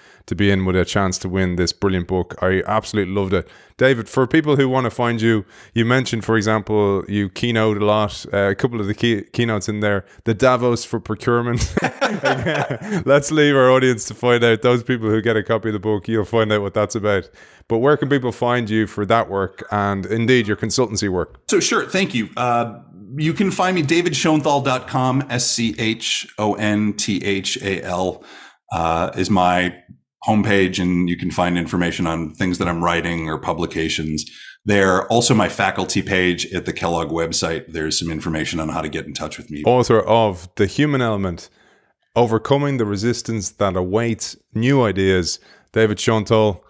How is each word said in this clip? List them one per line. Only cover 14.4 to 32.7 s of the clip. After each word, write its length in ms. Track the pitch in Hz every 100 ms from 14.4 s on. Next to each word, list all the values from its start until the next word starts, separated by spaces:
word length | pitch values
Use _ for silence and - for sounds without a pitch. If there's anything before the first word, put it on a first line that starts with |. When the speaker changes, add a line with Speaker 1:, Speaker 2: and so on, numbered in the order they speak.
| 117
Speaker 1:
out. 160 | 110
Those 220 | 123 123
people 260 | 113 123 110
who 120 | 110
get 140 | 107 107
a 80 |
copy 260 | - 113 110
of 40 |
the 60 | 104
book, 280 | 107 104 -
you'll 160 | 110
find 300 | 98 117 107
out 80 | 107
what 120 | 98
that's 220 | 107 104 113
about. 340 | 104 98 - - - - -
But 120 | 113
where 180 | 135 147
can 100 | 139
people 240 | 139 123
find 380 | - 120 123 107
you 180 | 110 104
for 180 | - 98
that 200 | 117 107
work 400 | 98 95 - -
and 340 | 104 101 98 95
indeed 420 | 113 113 127 104
your 80 | 104
consultancy 540 | 113 110 117 101 104
work? 320 | 90 82 - -
Speaker 2:
So 100 | 196
sure, 280 | - 220 -
thank 260 | 190 196
you. 160 | 120 104 -
Uh, 420 | 123 120 113 107 - 87 101 135
you 160 | 156
can 180 | 165 196
find 240 | - 185 180
me, 60 |
david 340 | 139 165 175 143
schoenthal 460 | 170 156 151 143
dot 260 | 131 127 -
com, 380 | 139 131 135 135
S 200 | 120 -
C 260 | - 113 113
H 500 | 110 113 - - - -
O 160 | 107
N 400 | 101 107 107 104
T 280 | - - 98 101
H 320 | 98 92 -
A 200 | 98 90
L, 400 | 85 90 92 - - - - _ -
uh, 400 | 87 82 82 90 -
is 120 | 92
my 460 | 95 90 90 90 - _ - _ _ -
homepage, 560 | 107 104 98 92 92
and 280 | 90 90 87
you 80 | 87
can 120 | 90
find 280 | 85 90 87
information 500 | 82 90 87 82 85
on 260 | 82 78 78
things 220 | 92 90
that 100 |
I'm 120 | 87